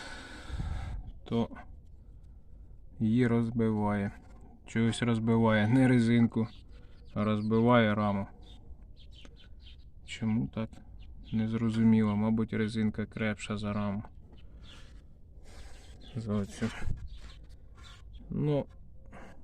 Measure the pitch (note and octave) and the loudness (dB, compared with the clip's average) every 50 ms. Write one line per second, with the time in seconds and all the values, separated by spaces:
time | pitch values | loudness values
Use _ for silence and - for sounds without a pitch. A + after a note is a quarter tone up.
0 | - - - - - - - - - - - - - - - - - - - - | -10 -12 -12 -14 -14 -14 -14 -14 -10 -10 -8 -6 -6 -6 -6 -6 -6 -6 -8 -8
1 | - - - - - - - A#2 - - - - - - - - - - - - | -10 -12 -14 -14 -8 -4 -2 -2 0 -2 -4 -12 -14 -16 -16 -16 -18 -18 -20 -18
2 | - - - - - - - - - - - - - - - - - - - - | -18 -18 -18 -18 -18 -18 -18 -18 -18 -18 -18 -18 -18 -18 -18 -16 -16 -16 -4 0
3 | A#2 G#2+ A2+ B2 B2+ A#2 A#2 A#2 A#2 A2+ A#2+ A#2 A2+ A2+ A2 G#2 G#2 G#2 G#2 G2+ | 2 2 4 4 4 6 4 4 2 2 2 2 2 2 2 2 2 2 2 0
4 | G2+ G#2 - - - - - - - - - - - - - A2+ A#2 A2+ A2 - | 0 -2 -4 -8 -16 -18 -18 -18 -18 -18 -20 -20 -18 -4 0 2 4 4 4 2
5 | B2 A#2+ A#2 A2 A2 A#2 A2+ A2+ A2+ A2 G#2+ G#2+ G#2 G#2+ B2 C3 C3 B2+ B2+ B2 | 2 2 2 2 4 4 6 6 6 6 6 6 6 6 6 6 8 8 6 6
6 | A2+ A2+ A#2 A#2+ A#2 A2 - A2+ A2+ - - - - - - - - - - - | 6 6 6 6 6 4 4 0 -2 -2 -4 -14 -18 -18 -18 -18 -18 -18 -20 -18
7 | - - - G#2+ G#2+ G#2+ G#2+ G#2+ G#2 G#2+ A2+ A2+ A2+ A#2+ B2 A#2+ A2+ G#2+ G#2 G#2+ | -18 -8 -4 0 2 2 2 2 2 2 4 6 6 8 8 8 8 6 4 4
8 | G#2+ G#2 G2+ G2 G2 - - - - - - - - - - - - - - - | 2 2 2 0 -2 -4 -10 -16 -18 -18 -18 -18 -16 -16 -16 -16 -16 -18 -18 -18
9 | - - - - - - - - - - - - - - - - - - - - | -18 -20 -18 -18 -18 -18 -18 -18 -18 -18 -18 -18 -16 -18 -18 -18 -18 -18 -18 -18
10 | - - - - A#2+ A2 G#2+ A#2 C3+ C#3 - A2 A2+ - - - - - - - | -14 -14 -8 -4 0 0 2 2 0 -2 -4 -6 -6 -6 -8 -16 -18 -18 -16 -16
11 | - - - - - - A2+ A2 A2 A2 A2+ A2+ A#2 A2+ A2 A2+ A2+ A2+ A2 A2 | -16 -16 -14 -14 -10 -4 -2 0 0 0 0 0 0 0 2 6 6 8 8 8
12 | A2 G#2+ G#2 G#2 G#2+ A2 A2+ A2+ A2 G#2 - G#2+ A2 G#2 A2+ A2 A2 G#2+ - - | 6 4 4 2 2 2 2 2 0 0 0 0 0 0 0 0 0 0 0 -2
13 | G#2+ - - - A2 G#2+ G#2 - - - G#2+ G2+ G#2+ G#2 G#2 G#2 G#2 G2+ G2 G#2 | -6 -6 -4 -2 -2 -2 -2 -4 -4 -6 -6 -4 -4 -2 -2 -2 -2 -2 -2 -4
14 | A2 - - - - - - - - - - - - - - - - - - - | -6 -10 -14 -18 -18 -18 -18 -18 -18 -18 -18 -18 -18 -18 -18 -18 -18 -18 -18 -18
15 | - - - - - - - - - - - - - - - - - - - - | -18 -20 -20 -20 -20 -20 -18 -18 -18 -16 -16 -14 -14 -14 -14 -16 -16 -18 -18 -16
16 | - - - A#2+ A2 G#3+ G#2 G#2 G2 - - - A3+ A3+ - - - - - - | -16 -10 -10 -8 -4 0 0 0 0 -2 -4 -4 -4 -4 -2 0 0 0 0 0
17 | - - - - - - - - - - - - - - - - - - - - | -4 -10 -12 -12 -14 -14 -14 -16 -16 -18 -18 -18 -18 -18 -18 -18 -18 -18 -18 -18
18 | - - - - - - - - C#3+ D3+ D3 C#3 - - - - - - - - | -18 -16 -16 -16 -12 -8 -4 -2 0 0 0 0 -2 -4 -12 -18 -18 -18 -18 -16
19 | - - - - - - - - | -16 -16 -16 -16 -16 -16 -16 -16